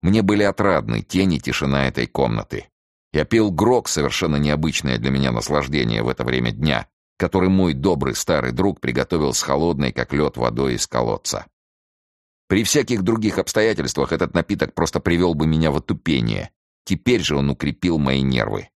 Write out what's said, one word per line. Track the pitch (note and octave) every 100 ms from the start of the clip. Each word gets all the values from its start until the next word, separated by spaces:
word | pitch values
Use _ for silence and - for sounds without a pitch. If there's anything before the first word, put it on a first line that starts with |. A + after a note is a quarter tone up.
Мне | E2 G#2+
были | G2 G#2
отрадны | G2+ G2 G2+ E2 A1 A1+
тень | - F#2 F#2+
и | D#2
тишина | - C2 C#2 C#2 C2+
этой | B1+ B1
комнаты. | - C2 A1+ G1+ - - _ _ _ _
Я | D2+ D#2
пил | A2+ G#2+
грог, | E2+ G#2 B2 -
совершенно | - C#2+ - E2+ D2
необычное | D2 D2 D#2 - C#2 A#1+
для | B1
меня | C2+ C2+
наслаждение | A#1 A1 D2 C2+ C#2+ A#1 A1+
в | A1+
это | B1+
время | B1 B1+ A#1+
дня, | A1 D2 B1+ - _ _ _
который | F2 G2 F#2
мой | F#2+ F2+
добрый | C#2 C#2+ E2 C2 A#1+
старый | - D#2+ B1
друг | B1 G2 F2+
приготовил | B1 B1 C2 E2+ D2
с | B1
холодной, | - C#2 E2+ D2 C2+
как | A#1+ B1
лед, | C#2+ D2 A#1+
водой | A#1+ A#1 C2+ A#1
из | -
колодца. | B1 A#1 G1+ - G#1 - _ _ _ _ _ _ _ _ _ _
При | G2
всяких | A2+ D3 A#2+ A#2+
других | F#2 A2+ G#2+ -
обстоятельствах | F2+ - A2 G2+ C#2 - C#2
этот | E2 E2
напиток | E2+ E2 G2+ D2+
просто | - E2 -
привел | F2+ E2+ F2 D#2+
бы | D#2+
меня | D#2 D#2+
в | C#2+
отупение. | - E2 - C#2 A1+ G#1 - _ _ _
Теперь | - F#2+ - B2
же | D2 C#2+
он | C#2
укрепил | C#2+ C#2+ - F2+ E2
мои | C#2 C2+
нервы. | C2+ B1 G#1 G#1 -